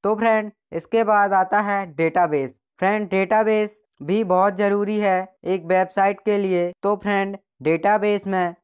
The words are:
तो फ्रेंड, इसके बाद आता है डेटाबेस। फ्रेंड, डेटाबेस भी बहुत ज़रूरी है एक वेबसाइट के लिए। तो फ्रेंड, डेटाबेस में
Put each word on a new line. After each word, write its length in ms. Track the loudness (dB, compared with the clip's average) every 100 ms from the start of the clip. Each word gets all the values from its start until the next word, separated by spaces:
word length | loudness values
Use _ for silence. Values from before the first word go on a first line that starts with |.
तो 120 | 0 0
फ्रेंड, 360 | 2 2 0 _ _
इसके 320 | -10 -2 0
बाद 300 | 2 2 4
आता 260 | 2 2 0
है 340 | 0 -4 -6
डेटाबेस। 680 | -2 -2 2 0 0 -4 -10 _ _
फ्रेंड, 300 | -2 -2 -2
डेटाबेस 720 | -2 0 2 2 0 -2 -8 _ _
भी 220 | -4 -2
बहुत 320 | 2 2 2 2
ज़रूरी 440 | 0 0 -2 -2
है 360 | 0 0 -2 _
एक 220 | -4 -4 0
वेबसाइट 540 | 0 0 0 0 0
के 180 | -2 -2
लिए। 360 | 0 0 -2 -4
तो 120 | -2 -2
फ्रेंड, 420 | -2 -2 -2 -8 _ _
डेटाबेस 680 | -2 0 2 2 0 -2 -2
में 280 | -2 -2 -6